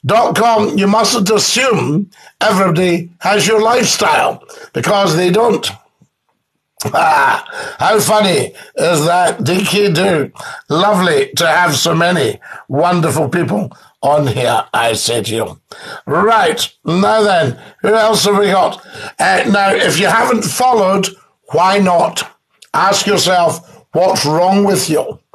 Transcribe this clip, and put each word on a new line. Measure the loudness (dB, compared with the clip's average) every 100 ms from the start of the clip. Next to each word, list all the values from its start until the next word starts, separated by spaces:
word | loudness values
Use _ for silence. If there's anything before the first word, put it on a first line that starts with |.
| 0
Dot | 0 0 0
com, | 2 2 0 0
you | 0
mustn't | 2 0 -2 0
assume | 0 0 -2 0 0 0 -4 -4 _ -20 _
everybody | -2 0 0 0 0 -2 -6 _
has | -2 0 2
your | 2
lifestyle, | 2 0 0 0 0 0 -2 -4 -18 -20 -10
because | -6 -2 0 0 0
they | 2
don't. | 2 2 0 -4 -12 _ _ _ _ _ _ _ _ _ _ -4
Ah, | 0 2 2 2 -2 -6 -14 -14 -4
how | 0 2
funny | 2 2 2 0 -2 -10 -14 -4
is | 0 0 2
that? | 2 0 -2
Dinky | -2 -2 0 0 0
do. | 2 0 0 -4 -10 -16 -18 _
Lovely | 0 2 2 2 0 0 -2
to | 0
have | 2 2 0
so | 0
many | 2 2 2 -2 -4 -14 -20 -6
wonderful | 0 2 2 0 0 -2
people | -2 -2 -2 -6 -12 -20 _
on | 0 2 0
here, | 0 0 -2 -2
I | -2 -2
say | -2 -2 -4
to | -4 -4
you. | -6 -10 _ -20 -18 -16 -4
Right, | 0 2 2 2 -2 -6 _ -4
now | -2 0 2
then, | 2 2 0 -6 -18 _
who | 0
else | 2 2 2 0
have | 2
we | 2
got? | 2 0 -4 -18 -18 -16 -2
Uh, | 0 0 0
now, | 2 2
if | 0 0 0
you | 0
haven't | 0 0 0
followed, | -2 0 2 2 2 0 -2 -8 _ _ _
why | 0 2 2
not? | 2 2 0 -4 -10 _ _ _ -6
Ask | -2 0 0 0
yourself, | 0 2 2 0 -2 -14 -20 _
what's | 0 0 0 0
wrong | 0 2 2
with | 2 0 0
you? | -2 -4 -12 _